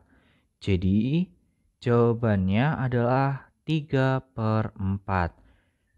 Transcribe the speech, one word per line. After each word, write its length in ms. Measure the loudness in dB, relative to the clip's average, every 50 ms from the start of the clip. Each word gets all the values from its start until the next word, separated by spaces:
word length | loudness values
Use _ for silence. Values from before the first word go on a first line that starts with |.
| _ _ _ _ _ _ _ _ _ _ _ _
Jadi, 640 | -2 -2 0 0 2 2 2 2 2 0 0 -2 -2 -4 -8 _ _ _ _ _ _ _ _ _
jawabannya 960 | -2 0 2 2 2 2 0 0 0 0 0 2 0 0 2 2 0 0 0 -2
adalah 720 | -4 -2 -2 0 0 0 0 0 0 -2 -4 -6 -10 _ _ _ _
tiga 560 | -4 -4 -4 -2 -2 0 0 2 2 0 -2
per 480 | -4 _ -8 -4 -2 0 0 0 0 -2 -6 -6
empat. 560 | -4 -2 -2 -4 -4 -2 -2 0 0 -2 -4 -10 -20 -20 _ _ _ _ _ _ _ _ _